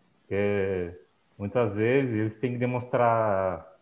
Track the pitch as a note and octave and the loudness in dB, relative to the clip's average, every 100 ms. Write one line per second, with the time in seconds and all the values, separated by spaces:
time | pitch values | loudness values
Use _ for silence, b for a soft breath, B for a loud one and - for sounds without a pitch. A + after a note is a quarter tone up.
0 | _ _ _ G2 G2+ G2+ G2 F#2+ F2 F2 | _ _ _ 0 2 2 0 -2 -4 -8
1 | - _ _ - G2+ B2 A2+ G2+ A2 C3+ | -20 _ _ -8 -4 0 0 2 2 2
2 | C3 A2 A2 - B2+ A#2+ B2 B2 A#2+ B2+ | 2 -2 -2 -2 -4 -2 -2 -2 -2 2
3 | A#2+ A2+ A2 G2 F#2+ E2+ - - | 4 4 2 0 0 -4 -12 -20